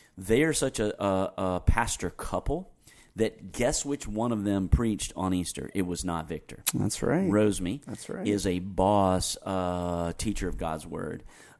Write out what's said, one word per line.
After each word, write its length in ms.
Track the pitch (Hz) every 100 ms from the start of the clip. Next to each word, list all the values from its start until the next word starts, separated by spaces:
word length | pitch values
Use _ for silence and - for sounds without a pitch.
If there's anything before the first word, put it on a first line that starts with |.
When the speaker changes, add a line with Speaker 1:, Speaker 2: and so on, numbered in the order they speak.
| - -
Speaker 1:
They 280 | 92 113
are 80 | 160
such 260 | 147 135 -
a, 240 | 107 -
a, 280 | 101 95 95 -
a 240 | 95 90 -
pastor 440 | - 117 - 87
couple 600 | - - 90 - 156 190 _ - - - -
that 340 | 110 - 98
guess 340 | 85 120 156
which 220 | 143 143 -
one 240 | 107 120
of 140 | 110
them 240 | 101 98 92
preached 440 | - 117 104 - -
on 180 | 92
Easter? 340 | 90 85 - -
It 80 | -
was 220 | 90 85
not 240 | 87 85 80
Victor. 340 | 80 - - -
Speaker 2:
That's 300 | - 101 -
right. 260 | - 151 190
Speaker 1:
Rosemi 540 | 104 107 95 90 135 -
Speaker 2:
That's 220 | 107 -
right. 160 | -
Speaker 1:
is 220 | 101 101 92
a 140 | 90
boss, 760 | 92 92 95 104 95 92 - -
uh, 680 | - 95 90 90 87 87 85 85
teacher 300 | 110 101 92
of 120 | -
God's 280 | 82 80 85
Word. 380 | 82 80 85 - - -